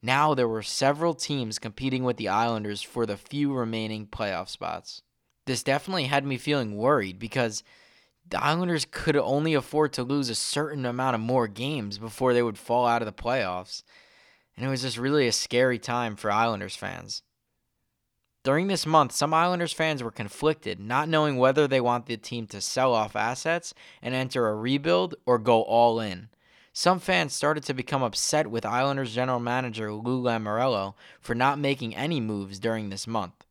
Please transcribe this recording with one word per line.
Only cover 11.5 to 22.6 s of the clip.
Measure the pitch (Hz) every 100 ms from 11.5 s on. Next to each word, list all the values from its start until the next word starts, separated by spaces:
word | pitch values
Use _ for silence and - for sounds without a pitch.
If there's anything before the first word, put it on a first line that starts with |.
| 101 131 151 101 101
before | 113 - 127
they | 120
would | 120 104
fall | - 120 123
out | 117
of | 110
the |
playoffs. | 95 117 131 95 90 95 - _ - _ _ _ _ _ -
And | 127
it |
was | 131
just | 131 117
really | 131 147 123
a |
scary | 107 - 123 127 120
time | - 120 117 101
for | 107
Islanders | 104 117 104 95 -
fans. | 98 85 92 - _ _ _ _ _ _ _ _ _ _ _ _
During | - 147 190
this | 185 156
month, | 160 135
some | - 147
Islanders | 160 175 180 170
fans | - 160 147
were | 117
conflicted, | - 104 - 151 151 - 92
not | 101 131 156
knowing | 156 151 131
whether | 127 139 147
they | 135
want | 120 120 110
the | 113
team | - 120 110
to | 101